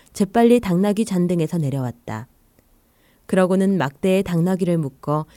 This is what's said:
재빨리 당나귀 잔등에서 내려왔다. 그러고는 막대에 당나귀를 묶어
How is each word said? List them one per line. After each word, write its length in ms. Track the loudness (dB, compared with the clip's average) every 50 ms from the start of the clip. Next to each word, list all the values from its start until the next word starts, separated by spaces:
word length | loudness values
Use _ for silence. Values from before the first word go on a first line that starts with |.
| _ _
재빨리 480 | -4 -4 -4 0 2 4 6 6 6 4
당나귀 440 | 2 0 0 2 2 0 0 -2 -2
잔등에서 540 | -2 0 -2 0 0 0 -2 -2 -2 -2 -2
내려왔다. 720 | -2 -2 -2 -4 -4 -6 -8 _ -12 -10 -10 -10 -12 _ _ _ _ _ _ _ _ _ _ _ _ _ _ _ _ _ _ _ _
그러고는 500 | -2 0 0 2 2 2 0 2 0 0 0
막대에 440 | -2 -4 -4 -4 0 0 0 0
당나귀를 560 | 0 0 -2 0 0 0 0 -2 0 0 0 -2
묶어 480 | -2 -4 -8 _ -6 -4 -4 -4 -4 _ -16